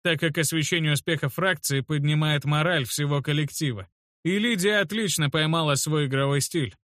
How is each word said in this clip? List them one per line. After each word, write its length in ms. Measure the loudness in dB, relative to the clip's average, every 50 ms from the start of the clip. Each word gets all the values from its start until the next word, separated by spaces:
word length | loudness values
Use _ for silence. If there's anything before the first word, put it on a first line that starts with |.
так 180 | _ -2 0 0
как 160 | 0 0 0 0
освещение 540 | -2 0 0 -2 0 0 0 0 2 2
успеха 360 | 0 0 0 -2 -2 0 -2 -4
фракции 520 | -2 0 0 0 0 0 -2 -2 -2 -2
поднимает 640 | -2 -2 -2 0 0 2 2 2 2 2 2 0 0
мораль 400 | 0 0 2 2 2 2 0 0
всего 380 | -2 -2 -2 0 0 0 0
коллектива. 680 | 0 0 0 0 0 -2 -4 -4 -4 -4 -4 -6 -10 -14 _ _ _ _ _ _ _
И 140 | -2 0 2
Лидия 420 | 2 0 0 2 2 2 2 2
отлично 500 | 0 0 -2 -4 -2 -2 0 0 0 0
поймала 440 | 2 0 0 2 2 2 2 2 2
свой 320 | 0 0 0 0 0 0
игровой 340 | 0 0 0 0 2 2 0
стиль, 340 | 0 -2 -2 -2 -4 -4 -6 _ _